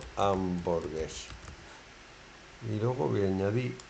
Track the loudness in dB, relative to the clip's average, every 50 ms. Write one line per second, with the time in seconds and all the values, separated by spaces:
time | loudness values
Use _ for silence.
0 | -4 -6 0 2 4 4 4 4 2 0 0 0 0 2 0 0 0 -2 -4 -4
1 | -4 -4 -6 -10 -12 -12 -14 -14 -14 -16 -16 -16 -16 -18 -18 -18 -20 -20 -20 -20
2 | -20 -20 -20 -20 -20 -20 -20 -20 -20 -20 -16 -10 -4 -2 0 2 2 2 2 2
3 | 2 2 4 4 4 4 4 4 4 4 4 2 0 0 -4 -8 -8